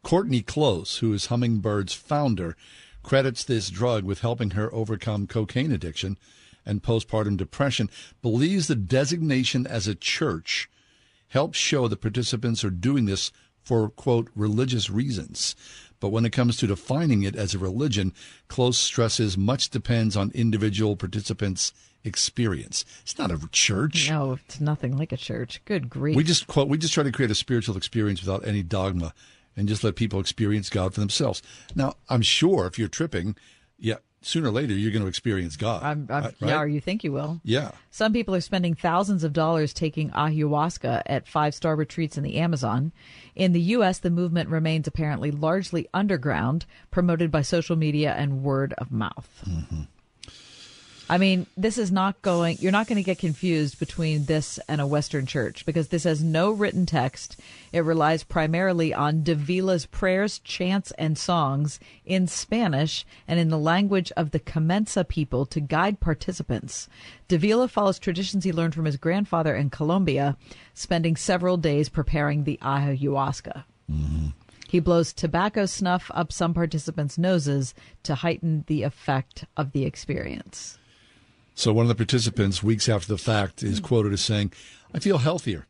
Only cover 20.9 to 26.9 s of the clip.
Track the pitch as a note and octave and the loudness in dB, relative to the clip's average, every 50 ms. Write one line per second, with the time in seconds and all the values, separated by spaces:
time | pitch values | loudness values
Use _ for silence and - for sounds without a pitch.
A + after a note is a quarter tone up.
20.9 | G#2 F#2+ - F#2 F2+ G#2 G2+ - A2 - G#2+ G2 F#2+ F#2 - - - _ _ _ | 0 -2 -4 -6 -4 -6 -4 -4 -4 -2 -2 -4 -2 -2 -4 -6 -6 _ _ _
21.9 | _ _ _ A2 F2 - - - - - A#2+ A2 F#2 C#2+ A1+ - - - - - | _ _ _ -8 -4 -2 -4 -2 0 0 0 0 0 -2 -6 -8 -8 -8 -8 -8
22.9 | - - _ - - - - F#2+ E2+ D#2 D2 D#2+ - - - - G#2 F#2+ B2 D#3 | -14 -18 _ -14 -8 -4 -4 -2 -2 -4 -6 -2 0 2 2 2 2 2 0 0
23.9 | D3+ E3 D3 C#3+ D#3 D3+ C#3+ C3+ C3 C3+ _ _ - C#3 D3 D3 D3+ D3 - B2+ | 2 0 0 2 0 0 0 -2 -4 -6 _ _ -6 -4 -2 -2 0 -2 -2 -2
24.9 | C3+ C3+ D#3 - - C3+ - - A2+ A2+ A#2+ - - - _ - G#3+ F#3 C3 A#2+ | -2 -2 -2 -4 -6 -8 -6 -6 -6 -6 -6 -8 -10 -16 _ -4 -4 -2 -2 -4
25.9 | - C3+ C3 D3 D#3 B2+ D#3 D#3+ E3+ - - - - D3+ C#3 C#3 C#3+ D#3 D#3+ D#3+ | -6 -4 -2 2 4 4 4 4 2 2 0 2 2 2 4 4 2 0 0 0